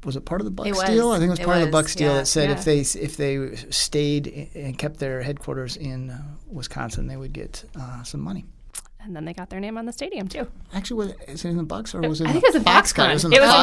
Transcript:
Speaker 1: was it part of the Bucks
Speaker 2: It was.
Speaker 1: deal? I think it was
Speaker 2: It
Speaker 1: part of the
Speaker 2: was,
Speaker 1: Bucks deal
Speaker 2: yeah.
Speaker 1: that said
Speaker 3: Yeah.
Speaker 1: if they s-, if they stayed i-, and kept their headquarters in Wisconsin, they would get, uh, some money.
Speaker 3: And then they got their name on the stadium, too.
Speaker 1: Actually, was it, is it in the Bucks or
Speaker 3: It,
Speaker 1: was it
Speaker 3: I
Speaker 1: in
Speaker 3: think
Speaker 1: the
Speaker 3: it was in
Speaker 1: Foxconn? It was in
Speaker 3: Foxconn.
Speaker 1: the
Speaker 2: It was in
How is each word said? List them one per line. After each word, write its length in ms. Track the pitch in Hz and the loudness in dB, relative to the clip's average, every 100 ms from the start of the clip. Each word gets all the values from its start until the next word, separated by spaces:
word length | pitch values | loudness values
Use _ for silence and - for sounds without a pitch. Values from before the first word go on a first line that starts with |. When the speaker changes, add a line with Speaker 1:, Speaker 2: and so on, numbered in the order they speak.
| 151 | -6
Speaker 1:
was 100 | 135 | -8
it 60 | |
part 160 | - 175 | -4 -4
of 60 | 208 | -4
the 60 | |
Bucks 180 | 190 208 | -4 -2
Speaker 2:
It 60 | 190 | 0
was. 80 | 190 | 2
Speaker 1:
deal? 240 | 220 240 | 4 4
I 60 | 214 | 4
think 80 | 175 | 2
it 40 | |
was 80 | 180 | 2
Speaker 2:
It 60 | 175 | 2
Speaker 1:
part 120 | 175 | 4
of 40 | |
the 40 | 160 | 4
Speaker 2:
was, 160 | 156 | 4
Speaker 1:
Bucks 120 | 151 185 | 2 0
deal 160 | 147 | 2
Speaker 2:
yeah. 40 | 139 | 2
Speaker 1:
that 80 | 139 | 2
said 220 | 156 143 | 2 2
Speaker 3:
Yeah. 40 | 143 | 0
Speaker 1:
if 80 | |
they 160 | 160 147 | 2 2
s-, 160 | 139 - | 2 -4
if 220 | 143 - | -6 -2
they 360 | 143 139 135 - - | -2 -2 -4 -10 -6
stayed 560 | - - 151 147 147 143 143 147 165 | -4 0 0 0 0 -2 -10 -14 -12
i-, 20 | |
and 180 | 139 131 | -10 -6
kept 220 | 151 151 | -8 -6
their 220 | 139 131 | -6 -6
headquarters 540 | 127 139 - 131 127 - | -6 -8 -8 -8 -8 -8
in 420 | 135 131 127 127 147 143 - | -8 -8 -10 -12 -14 -14 -14
Wisconsin, 600 | 135 123 - 117 - 127 | -12 -10 -8 -8 -6 -6
they 100 | 131 | -8
would 160 | 135 | -10
get, 320 | 123 110 - - - | -10 -12 -14 -16 -14
uh, 240 | 127 123 | -12 -12
some 180 | 123 143 | -12 -10
money. 240 | 151 190 - - - - - - 214 | -8 -10 -12 -20 -14 -14 -14 -18 -14
Speaker 3:
And 80 | 165 | -10
then 100 | 160 | -10
they 80 | 170 | -12
got 160 | 180 | -12
their 80 | 190 | -8
name 180 | 202 220 | -8 -8
on 80 | 226 | -10
the 60 | |
stadium, 360 | 233 294 381 202 | -10 -10 -8 -8
too. 200 | 311 240 - - | -8 -10 -12 -10
Speaker 1:
Actually, 240 | 190 208 233 | -10 -6 -6
was 120 | 202 | -6
it, 80 | 190 - | -8 -14
is 160 | 156 175 | -10 -4
it 40 | |
in 80 | 170 | -4
the 60 | |
Bucks 300 | 156 - 220 | -4 -6 -8
or 100 | 180 | -4
Speaker 3:
It, 60 | 160 | -2
Speaker 1:
was 120 | 156 | 0
it 40 | 160 | 0
Speaker 3:
I 60 | |
Speaker 1:
in 80 | 302 | 6
Speaker 3:
think 20 | 494 | 6
Speaker 1:
the 20 | |
Speaker 3:
it 60 | 320 | 6
was 0 | |
in 80 | |
Speaker 1:
Foxconn? 460 | 208 185 392 - 143 | 6 6 6 4 4
It 20 | |
was 100 | 151 160 | 4 6
in 40 | |
Speaker 3:
Foxconn. 0 | |
Speaker 1:
the 60 | 247 | 8
Speaker 2:
It 40 | |
was 80 | 277 | 10
in 40 | - | 8